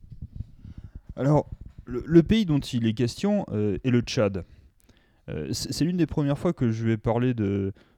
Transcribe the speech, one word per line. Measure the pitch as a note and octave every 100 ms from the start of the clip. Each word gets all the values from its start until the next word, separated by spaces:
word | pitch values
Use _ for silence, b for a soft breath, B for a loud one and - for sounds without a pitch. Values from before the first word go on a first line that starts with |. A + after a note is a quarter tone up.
| - - - - - - B B B B - -
Alors, | C3+ D3 - - - -
le, | - B2 -
le | E3
pays | D#3+ A3 F#3
dont | C#3+
il | - B2 A2+
est |
question, | G#2+ A#2 - G3+ G#3 -
euh, | G#2+ G#2 F#2
est | C3
le | A#2+
Tchad. | A#2+ - G#2 F#2+ - - - _ b b b b -
Euh, | - C#2+
c'est, | A#2 -
c'est | -
l'une | D#3 F3+
des | D3+
premières | - C#3+ C#3+
fois | F3+
que | - A#2+
je | A2+ A2+
vais | A2
parler | A#2+ A2+ B2+
de, | A#2 G2+ G2 G2 b b